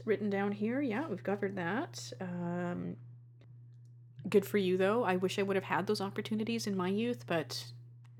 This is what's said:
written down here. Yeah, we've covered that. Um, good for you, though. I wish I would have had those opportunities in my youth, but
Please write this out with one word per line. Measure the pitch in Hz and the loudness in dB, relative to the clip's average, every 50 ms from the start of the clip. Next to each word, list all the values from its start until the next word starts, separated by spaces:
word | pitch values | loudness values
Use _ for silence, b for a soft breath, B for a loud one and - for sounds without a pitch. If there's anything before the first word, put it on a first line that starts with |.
| - | 0
written | 226 202 190 208 208 | 0 2 2 2 2
down | 196 196 202 202 | 2 2 2 0
here. | 202 208 208 220 240 269 | 0 0 0 0 0 0
Yeah, | 294 262 196 175 196 226 | 0 0 0 0 -2 -2
we've | 208 190 - | -4 -4 -2
covered | - 196 208 208 190 196 | -2 -2 0 0 -2 -2
that. | 190 175 170 190 247 339 - - - - - - - | -2 -2 -2 0 -2 -2 -4 -6 -10 -10 -10 -8 -8
Um, | 190 180 175 175 175 175 175 175 175 175 175 180 180 175 175 - - - - - - - - - - - - - - - - - - - - - - - - - - 190 | -6 -6 -4 -4 -2 -2 -2 -2 -2 -2 -2 -4 -4 -6 -8 -8 -12 -18 -18 -20 -20 -20 -20 -20 -20 -20 -20 -20 -20 -20 -20 -20 -20 -20 -20 -20 -20 -20 -16 -10 -2 4
good | - 202 196 | 4 4 6
for | - - 208 | 6 2 2
you, | 190 180 185 185 | 4 4 4 4
though. | 190 190 214 240 240 | 4 4 4 4 4
I | 180 185 180 | 2 2 2
wish | 190 185 - - | 2 0 2 2
I | |
would | 196 196 196 | 2 2 2
have | 190 185 | 2 2
had | - - 151 190 196 | 2 0 0 2 2
those | 214 214 | 0 0
opportunities | 190 196 202 - 220 - 220 214 220 214 233 226 226 | 0 -4 -4 -4 -4 -2 -2 -2 0 0 -2 -2 -2
in | 214 196 190 | -2 0 0
my | 180 180 | 0 0
youth, | 196 208 233 240 240 233 - - | 0 0 0 0 -2 -4 -2 -2
but | 175 165 147 - - - - - - - - - - - - - - | 0 0 0 -2 -4 -8 -8 -10 -12 -16 -18 -18 -20 -20 -20 -20 -14